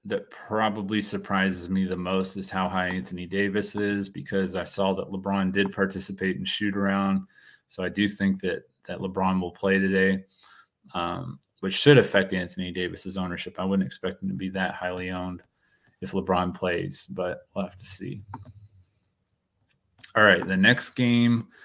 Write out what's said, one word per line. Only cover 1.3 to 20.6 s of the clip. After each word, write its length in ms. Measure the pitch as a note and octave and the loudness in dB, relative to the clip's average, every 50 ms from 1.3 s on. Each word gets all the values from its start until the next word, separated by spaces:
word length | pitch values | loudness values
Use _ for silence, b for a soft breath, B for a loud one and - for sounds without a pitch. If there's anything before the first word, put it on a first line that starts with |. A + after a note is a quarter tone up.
| G2 F#2+ F#2+ F#2+ F2+ F2+ E2+ F2 | 2 2 2 2 0 -2 -4 -2
me 160 | F#2+ F#2+ F#2+ | 0 0 0
the 120 | F#2 F#2 | 0 -2
most 400 | F2+ F2 F2+ F#2+ F#2+ F#2+ F#2+ - | -4 -4 -2 0 0 -2 -2 -4
is 140 | G2+ F#2+ - | -8 -8 -6
how 180 | - F#2+ F#2 F2+ | -4 -2 -2 -2
high 200 | F#2 F#2 F#2 F2+ | 0 -2 -2 -2
Anthony 380 | F#2 F#2 F#2 - F#2 F2+ F2+ | -2 -4 -6 -8 -10 -10 -8
Davis 500 | F2 F#2+ G2 G2+ G2+ F#2+ G#2 G2+ - - | -4 -2 0 0 0 0 -2 -4 -4 -4
is, 320 | G#2 G#2 G2+ G#2 G2+ G2 G2 | -2 -2 0 0 -2 -4 -6
because 480 | - - - - G2+ G2 F#2+ F2+ F#2 | -8 -12 -10 -4 -2 -2 -2 0 -2
I 80 | F2+ E2+ | -4 -6
saw 280 | - - - G2 F#2+ F#2+ | -4 -2 0 2 2 2
that 180 | F#2 - - | 0 -4 -6
LeBron 400 | G2 F#2+ F#2+ G2 G2 G2 F#2+ F#2 | -8 -6 -4 -2 0 0 0 0
did 180 | F#2 G2 G2+ G2 | 2 2 0 0
participate 680 | G2 G#2 G2 F#2+ G2 F#2+ - - G2 - F#2+ F#2+ - - | 2 0 0 0 0 -6 -6 -8 -6 -2 -2 -2 -2 -2
in 60 | F#2+ | -4
shoot 320 | - - - G#2+ G2+ G2 | -6 -4 -2 -2 -2 -2
around. 440 | G2+ G2 G2 G2 G2 G2 G2 F#2+ G2 F#2+ b b b b b b b b b | 0 0 0 2 2 2 2 0 0 -2 b b b b b b b b b
So 160 | - - F#2 | -10 -6 -6
I 40 | F2+ | -4
do 200 | F#2+ G2 G#2 G2+ | 0 0 0 0
think 320 | - - G2 G2 F#2+ F#2+ | 0 0 0 0 0 0
that, 240 | - F2+ E2+ - - _ _ _ _ - | -2 -4 -4 -4 -8 _ _ _ _ -12
that 100 | F2+ F2+ | -10 -8
LeBron 420 | F#2 F#2+ F#2+ G2 F#2+ F#2 F#2+ F#2 | -6 -6 -2 0 2 2 2 2
will 120 | F2+ F2 | 0 -4
play 260 | - - - G2 G2 F#2+ | -6 -2 2 4 4 4
today, 460 | G2 F#2+ G2 F#2+ F#2+ F#2+ G2 F#2+ - b b b b b b b b b b _ _ - - | 4 4 4 4 4 4 2 0 -4 b b b b b b b b b b _ _ -10 -6
um, 440 | F2+ F2 F2 F2 F2+ F2 E2+ - - _ _ _ - | -6 -4 -4 -4 -6 -8 -10 -12 -16 _ _ _ -8
which 140 | - F#2+ F#2+ | -6 -4 0
should 240 | - - C#3+ C#3+ B2 | 6 8 10 10 10
affect 340 | G2 - - G2 F#2+ F#2+ | 10 8 4 4 4 4
Anthony 400 | F#2+ F#2 F2+ F2 - F#2+ F2+ F2+ | 0 -4 -4 -4 -6 -8 -8 -6
Davis's 440 | E2+ F#2 F2+ F2 F2 - - F#2+ F#2 | -4 -4 -4 -4 -4 -6 -8 -8 -4
ownership. 440 | G2 F#2 F2+ F2 F2 - - - - | -4 -4 -4 -4 -8 -8 -10 -8 -4
I 40 | F#2 | -2
wouldn't 220 | F#2+ G2 G2 F#2 | 0 2 2 0
expect 360 | F2+ - - - F2+ F2+ - | 0 -4 -6 -8 -8 -6 -6
him 60 | F#2+ F#2+ | -8 -6
to 60 | F#2+ | -6
be 140 | F#2 F#2 F#2 | -6 -6 -6
that 240 | F#2+ F#2+ F#2+ F2+ - | -4 -2 -2 -2 -4
highly 360 | - F2+ F2+ F2+ F2+ F2+ F#2 | -6 -6 -6 -6 -6 -6 -6
owned 320 | F#2 F2+ F2+ F#2 F2+ F2 _ _ _ _ _ _ _ _ _ _ _ - | -6 -6 -6 -6 -8 -10 _ _ _ _ _ _ _ _ _ _ _ -14
if 120 | - F#2+ | -10 -4
LeBron 420 | - G2 F#2 F#2+ F#2 F2+ F2+ F2+ F2 | -4 -4 0 2 2 2 2 0 -2
plays, 520 | - F#2+ F2+ F2 - - - - - - | -2 -2 -2 -2 -2 -4 -6 -8 -10 -12
but 400 | - - - F2+ F2 - - - _ - | -10 -8 -6 -4 -4 -6 -8 -12 _ -8
we'll 100 | G2+ F#2+ | -8 -8
have 120 | - - | -8 -8
to 100 | - - | -12 -10
see. 360 | - - - F#2 F2+ - G2+ - - - - F#2+ - - - - - _ _ _ _ _ _ _ _ _ _ _ _ _ _ _ _ _ _ _ _ _ _ _ _ _ - - - - | -10 -8 -8 -8 -10 -12 -12 -14 -16 -18 -18 -18 -18 -20 -20 -20 -20 _ _ _ _ _ _ _ _ _ _ _ _ _ _ _ _ _ _ _ _ _ _ _ _ _ -20 -14 -4 2
All 80 | A2 G#2+ | 6 8
right, 220 | G#2 F#2 F2 F2+ | 8 6 6 4
the 100 | F2 F#2+ | 0 2
next 340 | F#2 | 4